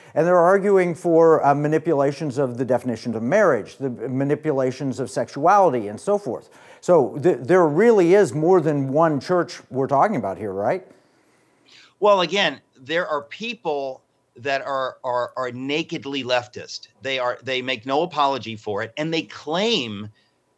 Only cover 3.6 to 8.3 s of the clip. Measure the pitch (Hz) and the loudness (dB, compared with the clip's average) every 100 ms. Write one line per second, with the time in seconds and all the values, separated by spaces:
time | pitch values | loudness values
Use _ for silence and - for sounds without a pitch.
3.6 | 92 - 135 107 120 127 139 147 151 135 | -4 -8 -8 -6 -6 -2 0 -2 -2 -2
4.6 | 131 127 139 113 120 147 - 139 160 202 | -2 -4 -6 -6 -6 -6 -6 0 4 6
5.6 | 180 127 101 107 - 202 143 92 - - | 4 2 -4 -6 -2 -2 -2 -8 -12 -20
6.6 | - - - 175 113 - 147 - 127 185 | -20 -8 2 2 2 0 0 0 2 4
7.6 | 160 147 233 214 170 202 170 | 4 4 4 6 6 4 4